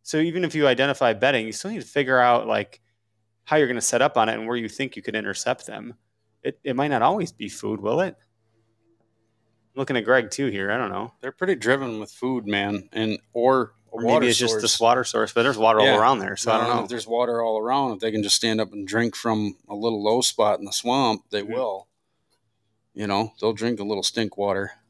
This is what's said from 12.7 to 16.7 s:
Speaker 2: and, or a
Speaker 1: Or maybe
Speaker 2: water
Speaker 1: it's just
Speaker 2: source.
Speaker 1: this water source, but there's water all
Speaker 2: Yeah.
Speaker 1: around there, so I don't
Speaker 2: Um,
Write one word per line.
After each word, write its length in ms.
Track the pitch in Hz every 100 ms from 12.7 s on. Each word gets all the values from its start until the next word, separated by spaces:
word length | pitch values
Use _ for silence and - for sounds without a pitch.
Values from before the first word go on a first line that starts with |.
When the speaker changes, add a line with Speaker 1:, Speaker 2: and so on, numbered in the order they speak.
| 101 95
Speaker 2:
and, 260 | 110 110 107 _
or 400 | 120 123 131 113 _ _
a 60 | 113
Speaker 1:
Or 60 |
maybe 60 | 117
Speaker 2:
water 160 | 123 123
Speaker 1:
it's 80 | 110
just 200 | 120 110
Speaker 2:
source. 20 |
Speaker 1:
this 180 | 107 -
water 240 | 113 123
source, 300 | 120 113 107
but 100 | 120
there's 140 | 123 117
water 240 | 110 110
all 60 | 131
Speaker 2:
Yeah. 80 | 113
Speaker 1:
around 240 | 117 123
there, 160 | 98 101
so 160 | 113
I 60 | 113
don't 100 |
Speaker 2:
Um, 100 | 113